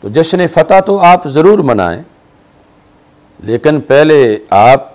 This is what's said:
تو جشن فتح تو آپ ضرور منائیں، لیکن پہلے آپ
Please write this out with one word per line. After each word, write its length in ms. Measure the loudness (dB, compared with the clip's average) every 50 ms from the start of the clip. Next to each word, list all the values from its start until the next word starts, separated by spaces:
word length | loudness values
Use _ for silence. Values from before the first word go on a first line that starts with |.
| -14
تو 60 | -4
جشن 380 | -2 -2 -2 -2 -2 -4 -4
فتح 320 | -2 0 -2 0 2 2 0 0
تو 140 | 0 -4 0
آپ 280 | 2 2 2 2 -2
ضرور 320 | -4 -4 0 2 2 2 2
منائیں، 420 | 0 -2 -2 -2 -2 -4 -6 -10 -14 _ _ _ _ _ _ _ _ _ _ _ _ _ _ _ _ _ _ _ _ _ _ _ _ _ _ _
لیکن 420 | -10 -8 -8 -2 -2 -2 -2 -2
پہلے 560 | -4 0 0 2 2 2 2 2 2 0 -2 -4 -6 -2
آپ 400 | 0 2 4 4 2 2 -2 -10